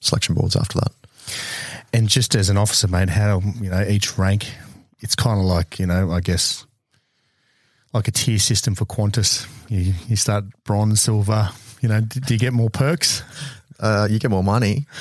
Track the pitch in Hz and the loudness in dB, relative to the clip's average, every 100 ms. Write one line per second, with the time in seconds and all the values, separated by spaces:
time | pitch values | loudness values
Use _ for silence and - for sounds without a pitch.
0 | - - - - 98 - - - - - | -2 -2 0 0 0 0 -2 -4 -4 -6
1 | - _ - - - - - - - 117 | -20 _ -12 -10 -10 -10 -12 -14 -4 0
2 | 107 131 113 110 95 101 104 - 95 90 | 2 2 2 2 2 2 2 2 0 2
3 | 95 87 104 95 101 120 98 90 98 104 | 2 2 2 2 0 -4 -4 -2 2 0
4 | - - 95 101 - - - - _ _ | 0 0 0 0 -2 -14 -20 -20 _ _
5 | - - 120 104 92 87 85 - 92 87 | -6 -2 0 2 2 2 0 -2 0 0
6 | 92 87 87 85 - - - _ _ _ | 0 0 0 0 -2 -6 -12 _ _ _
7 | _ _ _ _ _ _ _ _ _ 117 | _ _ _ _ _ _ _ _ _ -2
8 | 104 - - 107 - 110 - 95 - - | -2 -2 0 2 2 0 0 -2 -2 -2
9 | 101 104 95 - - - - 101 90 90 | 0 2 0 -2 -6 -16 -4 0 0 0
10 | - 107 - 104 98 - - 101 107 107 | 0 0 2 0 -2 -10 -2 0 2 2
11 | - 107 101 107 98 - - - 117 110 | 2 2 2 2 0 -4 -20 -4 0 0
12 | 110 131 131 113 123 120 113 - 135 170 | 0 -4 -2 0 2 2 0 2 0 2
13 | - - - - 139 - - - 110 104 | 0 -4 -8 -14 -14 -16 -20 -4 0 2
14 | 104 107 120 98 95 110 104 135 143 - | 2 2 2 2 2 2 2 0 -4 -10